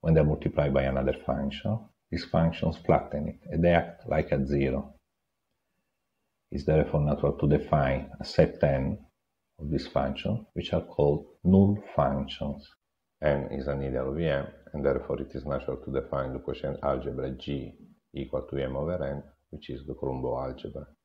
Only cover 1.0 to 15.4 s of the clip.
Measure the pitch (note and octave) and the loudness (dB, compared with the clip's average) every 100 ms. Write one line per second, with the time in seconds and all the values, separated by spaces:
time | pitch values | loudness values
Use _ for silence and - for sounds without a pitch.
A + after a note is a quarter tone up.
1 | C2 C2 - C2+ C#2 - G#2 A2 - _ | 0 -2 -4 -4 -4 -4 -4 -4 -6 _
2 | _ E2+ - E2 E2 - E2 D#2+ - E2 | _ -8 -2 2 2 2 -2 -2 2 2
3 | - D2 D#2 - - D#2+ E2+ E2+ - - | 2 -6 -6 -8 -6 2 6 6 4 -10
4 | - D2+ D#2 C#2+ C2+ C#2 C2+ C2+ - - | -2 -2 0 0 0 0 0 -2 -6 -16
5 | _ _ _ _ _ _ _ _ _ _ | _ _ _ _ _ _ _ _ _ _
6 | _ _ _ _ _ C#2 C#2+ D#2 D2+ D#2 | _ _ _ _ _ -4 4 4 4 2
7 | D2 C#2+ C#2+ - D2 D2 - D2 C2+ C2+ | 2 2 0 2 4 4 4 2 4 0
8 | - - - - D#2+ - D2 C#2 C2+ - | -4 -12 -4 4 4 6 2 2 0 -4
9 | - _ _ _ _ _ D2 D2 - - | -10 _ _ _ _ _ -4 -4 -2 -2
10 | C#2 - - - - - - E2+ - - | -2 -2 -4 -4 -4 -8 -2 -2 -2 2
11 | D2 D2 - - F2+ F#2+ G2 G#2 - - | 4 4 -2 -2 6 8 8 4 -2 0
12 | C#2 C#2 C2+ - C#2+ C#2 - _ _ _ | 2 0 -4 -6 -6 -8 -14 _ _ _
13 | _ _ D2+ C#2+ C2+ C#2+ C2+ C#2 C2+ B1+ | _ _ 0 0 -2 -6 -4 -4 -2 -2
14 | C2 D2 E2 C#2 C#2 - - D2+ C#2 C#2 | -2 -2 0 0 -4 -12 -12 -2 0 0
15 | - - C2+ C2 | -2 -6 -6 -8